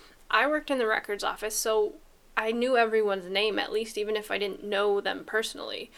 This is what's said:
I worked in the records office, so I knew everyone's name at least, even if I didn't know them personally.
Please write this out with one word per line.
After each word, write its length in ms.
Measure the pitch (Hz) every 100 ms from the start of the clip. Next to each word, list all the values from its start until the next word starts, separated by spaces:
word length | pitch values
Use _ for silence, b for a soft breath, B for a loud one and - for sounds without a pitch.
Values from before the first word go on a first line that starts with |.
| B B -
I 180 | 220 269
worked 220 | 302 294
in 60 | 262
the 100 | 220
records 360 | - - 202
office, 320 | 208 - 214 -
so 380 | 226 220 208 - - - - 220
I 160 | 220
knew 240 | 233 247 247
everyone's 540 | 226 220 208 196 180
name 300 | 196 214 202
at 120 | 208
least, 260 | 214 220 208
even 180 | 208 214
if 120 | 208
I 60 | 202
didn't 260 | 202 -
know 360 | 202 202 208 202
them 240 | 196 190 156
personally. 640 | 220 220 - - 101 -